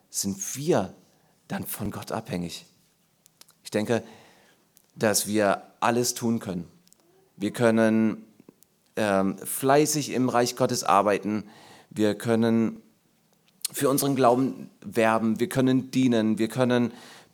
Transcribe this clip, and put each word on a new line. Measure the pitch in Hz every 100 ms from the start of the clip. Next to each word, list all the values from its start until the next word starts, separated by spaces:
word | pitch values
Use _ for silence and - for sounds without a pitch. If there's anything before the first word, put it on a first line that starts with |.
| _
sind | - 98 95 98 127
wir | 147 143 95 - _ _ _ _ -
dann | 98 90
von | - 101
Gott | 101 104
abhängig? | 110 113 90 87 - - _ _ _ _ _ _ _ - _
Ich | -
denke, | 107 110 117 - - - _ _ _ _ _ _
dass | - 113 101 -
wir | 107 101 - - -
alles | 107 120 120
tun | - 117 113
können. | 107 87 85 _ _ _ _ _ _ -
Wir | 101
können, | - 117 113 110 110 110 - - _ _ - _ _ _ -
ähm, | 107 95 98 -
fleißig | - - 135 143 151 156 123
im | 98 127
Reich | 117 123
Gottes | - 127 120
arbeiten. | - 95 101 95 98 107 95 - - - -
Wir | - 107 104
können | 120 113 113 113 113 - - _ _ _ _ _ _ _ -
für | - 135
unseren | 139 143
Glauben | 135 123 120 131 - - _
werben. | 107 120 110 113 110 107
Wir | 120
können | 135 131 131 -
dienen. | 131 131 117 110 104
Wir | 110
können | 131 127 120 120 - - - -